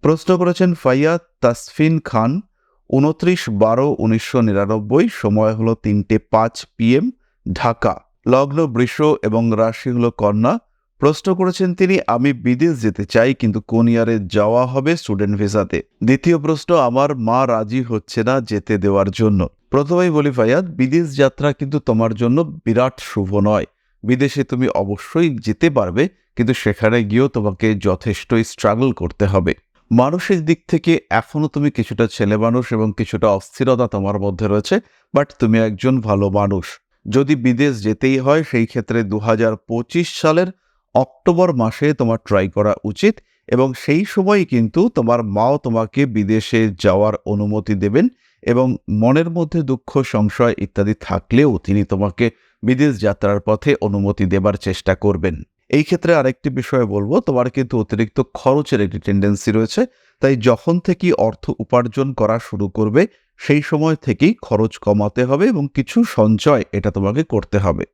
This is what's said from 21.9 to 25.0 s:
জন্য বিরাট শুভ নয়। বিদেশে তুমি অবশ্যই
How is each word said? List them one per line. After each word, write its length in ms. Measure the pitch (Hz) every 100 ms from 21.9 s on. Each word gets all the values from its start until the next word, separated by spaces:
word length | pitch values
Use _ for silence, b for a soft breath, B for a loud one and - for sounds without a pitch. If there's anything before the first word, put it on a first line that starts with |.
| 110 113
জন্য 440 | 107 120 131 165 -
বিরাট 280 | - 113 127 -
শুভ 400 | - - 95 101
নয়। 260 | 101 104 - _ _ _
বিদেশে 400 | 104 127 139 143
তুমি 240 | 135 123 127
অবশ্যই 680 | - 98 101